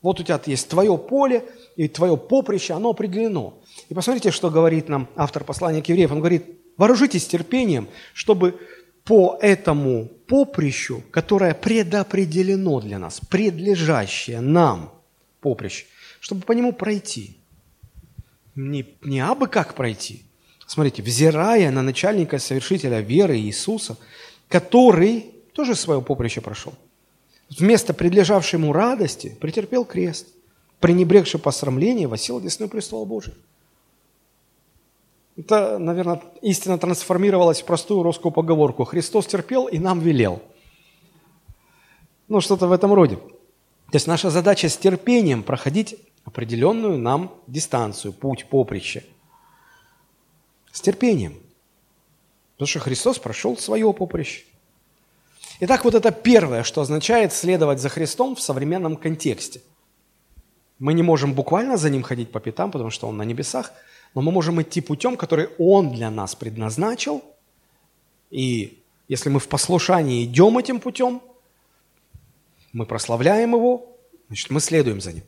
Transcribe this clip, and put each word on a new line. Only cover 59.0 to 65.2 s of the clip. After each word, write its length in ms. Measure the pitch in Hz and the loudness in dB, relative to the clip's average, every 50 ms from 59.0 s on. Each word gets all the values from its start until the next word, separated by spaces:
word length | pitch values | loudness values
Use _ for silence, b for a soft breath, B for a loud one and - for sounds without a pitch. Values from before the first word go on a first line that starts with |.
| - 165 160 156 - 151 113 - - - - 127 _ _ _ _ _ _ _ _ _ _ _ _ _ _ _ - _ _ _ _ _ _ _ _ | -6 -6 -6 -4 -4 -4 -4 -4 -8 -14 -16 -20 _ _ _ _ _ _ _ _ _ _ _ _ _ _ _ -20 _ _ _ _ _ _ _ _
Мы 140 | 131 143 156 | -2 0 2
не 100 | 170 165 | 2 4
можем 280 | 170 160 143 139 143 135 | 4 4 2 2 -2 -2
буквально 420 | 139 135 - 156 190 240 269 254 | -2 -2 0 0 0 0 0 -2
за 140 | 196 151 156 | 0 0 0
Ним 120 | 139 135 120 | -2 -2 -4
ходить 300 | - 131 120 117 113 - | -6 -6 -8 -8 -8 -10
по 80 | 110 | -10
пятам, 320 | - 117 110 - 185 202 - | -8 -8 -6 -6 -6 -4 -4
потому 180 | 139 117 110 | -6 -8 -8
что 160 | 110 - - | -8 -8 -10
Он 100 | 113 110 | -10 -8
на 80 | 104 107 | -8 -6
небесах, 460 | 113 117 120 120 - - - 233 - - b b b b b b b b | -6 -6 -6 -8 -6 -6 -8 -8 -8 -16 b b b b b b b b
но 60 | 135 | -2
мы 120 | 135 160 175 | -2 0 0
можем 280 | 190 160 160 175 165 | 0 0 0 0 -2
идти 200 | 160 160 - 175 | -2 -2 -4 -6
путем, 360 | - - 151 139 - 247 247 | -4 -4 -6 -2 -2 -4 -2
который 320 | 240 | -2